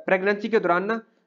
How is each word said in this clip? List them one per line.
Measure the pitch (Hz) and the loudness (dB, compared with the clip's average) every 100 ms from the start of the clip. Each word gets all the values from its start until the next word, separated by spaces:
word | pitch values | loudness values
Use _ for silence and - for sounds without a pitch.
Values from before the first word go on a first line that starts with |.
| - | -2
pregnancy | 190 190 202 208 | 0 0 -2 0
के | 214 | 0
दौरान | 175 175 | 2 0
ना, | 196 226 - _ | 0 -6 -8 _